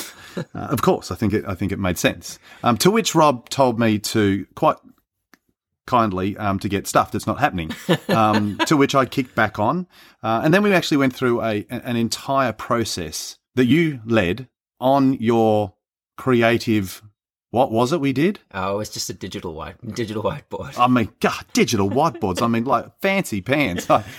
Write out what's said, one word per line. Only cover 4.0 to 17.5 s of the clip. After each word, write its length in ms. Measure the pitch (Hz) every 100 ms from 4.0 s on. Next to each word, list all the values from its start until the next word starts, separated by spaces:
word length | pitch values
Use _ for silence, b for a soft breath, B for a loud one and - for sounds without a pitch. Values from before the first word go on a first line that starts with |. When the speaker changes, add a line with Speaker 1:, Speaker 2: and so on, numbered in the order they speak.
| - 110 101 98 -
Speaker 1:
quite 220 | - 156 - - _ _ _ _ _ _ _ _ _ -
kindly, 500 | 123 110 92 98 -
um, 220 | 107 95
to 100 | 104
get 160 | 98 -
stuff 260 | 139 104
that's 140 | 104 -
not 140 | 104
happening, 320 | 143 90 80 - -
Speaker 2:
<laughs> 180 | 160 -
Speaker 1:
um, 480 | 113 107 107 104 90 110
to 100 | 139
which 160 | 139
I 120 | 139 123
kicked 280 | - 127
back 240 | - 107 -
on. 300 | 110 175 175 b b _
Uh, 200 | 110 113
and 100 | 156
then 80 | 190
we 100 | 208
actually 240 | 180 - 143
went 180 | 135 -
through 260 | 127 117
a, 240 | 113 104 -
an 240 | 123 127 120
entire 580 | 113 - - 135 127
process 840 | - - 117 110 - 80 - - - _ 120
that 100 | 120
you 340 | 156 160 131 113
led 420 | 117 87 123 127 _ _ -
on 360 | 127 139 135 131
your 580 | 113 117 110 107 101 - _ _ _ -
creative. 840 | 131 120 117 117 - 107 95 - - _ _ _
What 220 | _